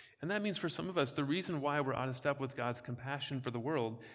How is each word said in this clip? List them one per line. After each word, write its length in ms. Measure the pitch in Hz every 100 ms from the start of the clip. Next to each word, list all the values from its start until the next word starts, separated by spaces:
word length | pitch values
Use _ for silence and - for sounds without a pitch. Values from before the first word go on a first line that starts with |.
| - -
And 100 | -
that 120 | 208
means 160 | 208 170
for 100 | 170
some 200 | - 165
of 100 | 180
us, 140 | 135
the 120 | 139
reason 360 | 139 165 185 160
why 200 | 139 147
we're 140 | 135
out 140 | 120 131
of 80 | 127
step 240 | 143 139
with 160 | 135 -
God's 240 | 120 120
compassion 600 | - 123 131 143 123 135
for 100 | 127
the 100 | 120
world 380 | 120 156 113 110 -